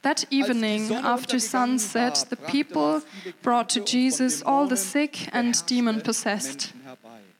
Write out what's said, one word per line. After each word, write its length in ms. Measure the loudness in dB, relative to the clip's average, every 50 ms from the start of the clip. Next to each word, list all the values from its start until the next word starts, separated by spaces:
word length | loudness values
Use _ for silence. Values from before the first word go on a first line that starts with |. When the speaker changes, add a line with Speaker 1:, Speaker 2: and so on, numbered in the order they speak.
| 0
Speaker 1:
That 160 | 0 0 0
Speaker 2:
Als 100 | -2 0
die 100 | 2 2
Speaker 1:
evening, 460 | 2 2 2 2 2 2 0 0 0
Speaker 2:
Sonne 160 | 0 -2 0 0
Speaker 1:
after 280 | 0 0 0 0 -2 0
Speaker 2:
untergegangen 440 | 0 0 0 0 0 2 2 2 0
Speaker 1:
sunset, 360 | 0 0 0 0 0 2 0
Speaker 2:
war, 80 | -2 -4 -4
Speaker 1:
the 60 | -6
Speaker 2:
brachte 160 | -8 -6 0
Speaker 1:
people 400 | 0 0 0 0 0 0 2 2
Speaker 2:
man 100 | 2 0 -2 -6 -16 -12 -12
viele 100 | -12 -14 -4
Speaker 1:
brought 280 | 0 2 2 2 2 0
to 100 | -2 -2
Speaker 2:
Kranke 0 |
und 100 | -2 0
von 100 | 2 2
Speaker 1:
Jesus 440 | 2 2 2 2 0 0 0 -2 0
all 240 | 2 4 4 4 2
the 60 | 0
Speaker 2:
Dämonen 20 |
Speaker 1:
sick 400 | -2 -2 -2 0 0 0 0 -4 -8 -10 -4
and 0 | -2 0 0 2
Speaker 2:
beherrschte 140 | 0 0 0 0 0
Speaker 1:
demon-possessed. 760 | 2 2 2 0 0 -2 -2 -2 0 0 -2 -2 -2 -4 -6 -6 -8 -10 -10 -10
Speaker 2:
Menschen 80 | -16 -18
herbei. 360 | -20 -20 _ -20 -20 -20 -20 -20 -20 _ _